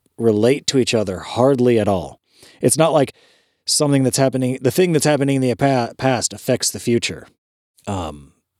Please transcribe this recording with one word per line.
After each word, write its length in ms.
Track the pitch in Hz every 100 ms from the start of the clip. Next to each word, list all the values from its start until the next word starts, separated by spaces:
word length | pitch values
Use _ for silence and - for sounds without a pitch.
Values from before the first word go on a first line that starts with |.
| _ -
relate 500 | 117 104 117 143 -
to 100 | 139
each 160 | 113
other 260 | 113 98 90
hardly 600 | - - 131 135 123 117
at 80 | 104
all. 320 | 95 71 - _ _ - _
It's 160 | 131 135
not 140 | 160
like 200 | 151 131 - _ _ _ _ -
something 380 | - 147 139
that's 140 | 131 123
happening, 420 | 135 127 127 131
the 100 | 131
thing 200 | - 185
that's 140 | 156 156
happening 320 | 147 139 135
in 40 |
the 100 | 131
apa-, 420 | 117 139 131 117 -
past 360 | 131 120 -
affects 360 | 107 - 123 -
the 100 | 104
future. 460 | - 117 - 78 - _ _ _ _ _ -
Um, 460 | 98 80 73 69 _ _